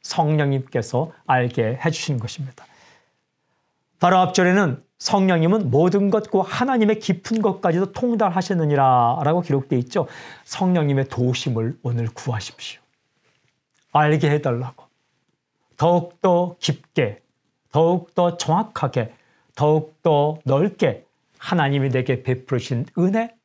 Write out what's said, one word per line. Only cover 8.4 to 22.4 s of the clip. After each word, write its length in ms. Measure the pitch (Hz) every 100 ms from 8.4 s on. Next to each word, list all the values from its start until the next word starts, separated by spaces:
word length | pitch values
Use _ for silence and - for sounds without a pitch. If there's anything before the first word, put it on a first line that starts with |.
| 180 180 151 143 131 127 117 139 143 175
기록돼 360 | 175 139 135 127
있죠. 300 | 120 190 165 - - - -
성령님의 640 | - 185 175 147 139 131
도우심을 680 | - 123 123 - 113 113 120
오늘 240 | 123 120 113
구하십시오. 760 | - - 113 - - - - _ _ _ _ _ _ _ _ _ _ _
알게 400 | 151 151 151 147
해달라고. 540 | 147 147 120 123 - _ _ _ _ _ _ _ _ _ -
더욱더 760 | 165 175 170 _ 190 175 180 -
깊게, 600 | - 127 _ - 123 - _ _ _ _ _
더욱더 680 | 147 165 180 180 - 175 175
정확하게, 760 | - 170 226 - 135 127 110 - _ _ _
더욱더 840 | - 151 156 156 _ 170 147 151 156 131
넓게 600 | 135 202 208 156 104 _ _ _ _
하나님이 500 | - 175 139 139 135
내게 340 | 127 123 123
베풀으신 600 | - 127